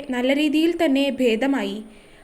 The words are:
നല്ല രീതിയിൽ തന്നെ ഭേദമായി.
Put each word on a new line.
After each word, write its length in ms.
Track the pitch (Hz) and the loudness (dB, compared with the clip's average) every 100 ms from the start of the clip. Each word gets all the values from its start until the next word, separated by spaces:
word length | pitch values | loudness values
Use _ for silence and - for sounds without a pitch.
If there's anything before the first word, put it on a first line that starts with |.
| 285 | -4
നല്ല 220 | 247 254 285 | -2 0 2
രീതിയിൽ 320 | 302 302 330 339 | 2 2 0 2
തന്നെ 200 | 320 269 277 254 | 2 2 0 0
ഭേദമായി. 560 | 247 220 269 269 202 208 - - - - | 0 2 0 -2 -4 -8 -14 -20 -20 -20